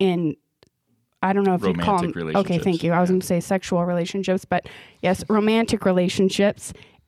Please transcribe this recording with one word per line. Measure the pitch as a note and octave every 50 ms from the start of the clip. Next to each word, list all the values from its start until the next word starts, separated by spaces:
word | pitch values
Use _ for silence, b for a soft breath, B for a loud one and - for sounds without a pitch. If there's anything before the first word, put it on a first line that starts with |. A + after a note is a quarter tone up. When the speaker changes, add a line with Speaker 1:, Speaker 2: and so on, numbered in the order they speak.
Speaker 1:
in, | F#3+ F#3+ F3 F3 E3+ D3+ C#3 - _ _ _ _ _ _ _ _ _ _ _ _ _ _ _ _ -
I | F#3 G3
don't | G3+ G3+
know | G3 F#3
if | - -
you'd | - F2 E2+
call | - - G3+ F3+
Speaker 2:
Romantic | F3 F3 -
Speaker 1:
them, | F2 E2 D#2+ D#2
okay, | G3 G3 - F3 E3
thank | - G3 F3+ E3 E3+
Speaker 2:
relationships. |
Speaker 1:
you. | E3+ E3+
I | E3+
was | F3+ F3
Speaker 2:
Yeah. | F#3
Speaker 1:
gonna | F#3 F#3
say | - F#3 F3
sexual | F3 - G3+ F#3 - - F#3+ F3 F3
relationships, | F3+ F3 F3 E3+ F3 - G3 F#3+ - F#3 F#3 -
but | - F#3 F3 - B B B B B B B
yes, | B F3+ F#3+ - - -
romantic | G#3+ A3 G#3 G#3+ A3 A3+ A#3 - - G#3+ -
relationships. | G3+ F#3 F3+ F3+ F#3 - - G3 F#3+ - - G3 G3+ G#3+ - - - - B B B B B B